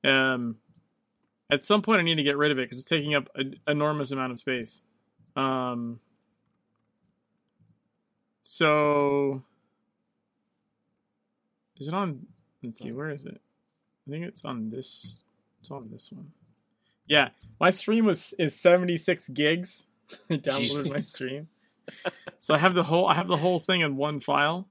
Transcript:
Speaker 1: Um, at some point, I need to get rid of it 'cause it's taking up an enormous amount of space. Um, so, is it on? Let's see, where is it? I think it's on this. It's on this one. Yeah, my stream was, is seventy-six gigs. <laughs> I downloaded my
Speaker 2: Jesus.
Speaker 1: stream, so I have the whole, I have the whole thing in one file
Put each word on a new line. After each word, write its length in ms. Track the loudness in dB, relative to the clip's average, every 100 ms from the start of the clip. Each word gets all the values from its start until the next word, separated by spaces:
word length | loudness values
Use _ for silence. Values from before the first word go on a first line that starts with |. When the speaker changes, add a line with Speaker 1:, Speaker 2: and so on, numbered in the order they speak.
Speaker 1:
Um, 520 | 4 4 4 0 -4 -8 _ _ _ _ _ _ _ _ _
at 140 | -2
some 180 | 2 2
point, 180 | 4 2
I 40 |
need 100 | 4
to 80 | 2
get 140 | 2 2
rid 120 | 2
of 60 | 2
it 120 | -2
'cause 80 | -8
it's 100 | -2
taking 260 | -2 2
up 140 | -2 -2
an 220 | -6 -6 -4 -2
enormous 440 | 0 0 -2 -4
amount 180 | -4 -6
of 60 | -6
space. 420 | -6 -6 -6 -16 _ _ _ _ _ -4
Um, 600 | -2 0 -2 -4 -8 -10 _ _ _ _ _ _ _ _ _ _ _ _ _ _ _ _ _ _ _ _ _ _ _ _
so, 1000 | -14 0 4 4 4 2 2 2 0 -4 -12 _ _ _ _ _ _ _ _ _ _ _ _ _ _ _ _ _ _ _ _ _ _ -14
is 100 | -6
it 60 |
on? 320 | -4 -4 -6 -14 _ _ _
Let's 160 | -14 -12
see, 140 | -12
where 180 | -8 -8
is 140 | -10
it? 160 | -12 -18 _ _ _ _ _ _ -14
I 40 |
think 140 | -10 -10
it's 180 | -12
on 260 | -10 -8 -8
this. 520 | -8 -12 -12 -14 -16 _ _ _ _
It's 100 | -16
on 180 | -16 -14
this 200 | -18 -18
one. 180 | -18 -20 _ _ _ _ _ _ _ 2
Yeah, 240 | 4 4 _ -20 2
my 120 | 4
stream 340 | 4 0 4 4
was, 260 | 2 -4 -2
is 200 | -2 4
seventy-six 720 | 6 6 4 0 0 -2 -4
gigs. 580 | 0 0 0 -4 -14 -16 _ _
<laughs> 220 | -20 _
I 40 |
downloaded 560 | -4 -2 -2 -2 -2 -2
my 60 | -4
Speaker 2:
Jesus. 120 | -6
Speaker 1:
stream, 380 | -8 -8 -8 -12 _ _ _ -20 -10 -10 -8 -20 _
so 160 | 0
I 40 | 4
have 160 | 4
the 80 | 4
whole, 240 | 2 2 4
I 80 |
have 140 | 2 2
the 80 | 0
whole 220 | 2 0
thing 200 | 0 0
in 160 | 0 0
one 240 | -4 -4
file 480 | -2 0 2 -2 -8